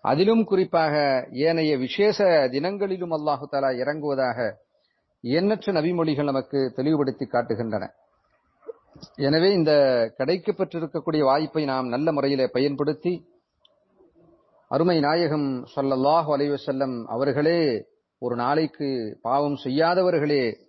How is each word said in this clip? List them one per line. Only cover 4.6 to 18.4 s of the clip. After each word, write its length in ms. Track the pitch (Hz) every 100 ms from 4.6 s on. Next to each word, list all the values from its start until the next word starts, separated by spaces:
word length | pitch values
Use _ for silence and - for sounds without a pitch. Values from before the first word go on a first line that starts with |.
| _ _ _ _ _ _
எண்ணற்ற 520 | 117 147 196 214 -
நபிமொழிகள் 500 | 180 156 175 160 143
நமக்கு 500 | 147 135 127 139 131 113
தெளிவுபடுத்தி 500 | 135 156 135 117 120
காட்டுகின்றன. 640 | 120 120 110 117 104 95 _ _ _ _ _ _ _ - - _ - - -
எனவே, 380 | 139 156 185
இந்த 180 | 202 156 147 135 123 113 -
கிடைக்கப்பட்டிருக்கக்கூடிய 1000 | 135 180 190 196 190 175 156 165 156 156
வாய்ப்பை 460 | 135 139 156 160 147
நாம் 220 | 131 127
நல்ல 240 | 120 156
முறையிலே 360 | 151 139 139 127
பயன்படுத்தி, 760 | 123 143 135 143 147 180 175 - _ _ _ _ _ _ _ - _ _ _ _ _ _
அருமை 320 | 127 170 165
நாயகம் 640 | 143 165 170 151 139 127
ஸல்லல்லாஹு 760 | 127 - 139 131 139 160 151 143
அலைஹி 200 | 147 143 -
வஸல்லம் 380 | 135 135 120
அவர்களே 840 | 110 113 139 135 151 170 156 110 - _ _ _
ஒரு 160 | 123
நாளைக்கு 840 | 120